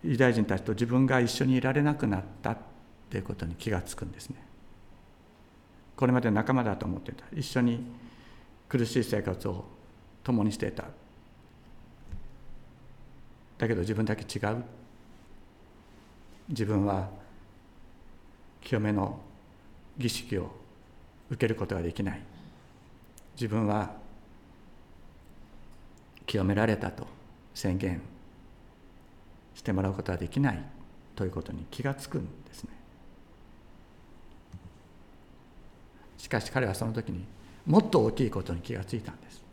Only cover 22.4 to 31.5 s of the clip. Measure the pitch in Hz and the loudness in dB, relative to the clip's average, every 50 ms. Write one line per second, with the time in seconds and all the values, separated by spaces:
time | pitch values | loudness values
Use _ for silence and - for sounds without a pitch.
22.4 | - - - - - - - - - - - - - - - - - - - - | -18 -18 -20 -20 -20 -20 -20 -20 -20 -20 -20 -20 -20 -20 -20 -20 -20 -20 -8 -6
23.4 | 120 107 107 117 110 101 104 107 101 - - - - - - - - - - - | -4 0 2 2 2 2 2 2 0 -2 -6 -12 -14 -16 -18 -18 -20 -20 -20 -20
24.4 | - - - - - - - - - - - - - - - - - - - - | -20 -20 -20 -20 -20 -20 -20 -20 -20 -20 -20 -20 -20 -20 -20 -20 -20 -20 -20 -20
25.4 | - - - - - - - - - - - - - - - - - - - 107 | -20 -18 -18 -18 -18 -18 -18 -20 -20 -20 -20 -20 -20 -20 -20 -16 -10 -2 0 2
26.4 | 95 95 101 104 110 110 107 - - 95 - - - - - - - - - - | 4 4 4 4 4 4 4 2 0 -4 -6 -8 -12 -14 -14 -18 -20 -20 -20 -20
27.4 | - - - - - 98 90 95 95 95 87 82 - - - - - - - - | -20 -16 -12 -4 0 0 0 2 0 0 -2 -4 -6 -12 -16 -18 -20 -20 -20 -20
28.4 | - - - - - - - - - - - - - - - - - - - - | -20 -20 -20 -20 -20 -20 -20 -20 -20 -20 -20 -20 -20 -20 -20 -20 -20 -20 -20 -20
29.4 | - - - - - - 98 92 95 98 95 - - - 92 85 92 85 - 135 | -20 -20 -20 -6 -2 0 2 2 2 2 0 -2 -2 -2 -2 -2 -4 -2 2 2
30.4 | 143 135 101 80 73 - - - - - - - - - - - 104 90 - - | 2 2 2 -2 -8 -10 -12 -16 -18 -18 -18 -20 -20 -18 -6 -4 -4 -2 -2 -4
31.4 | - - | -6 -6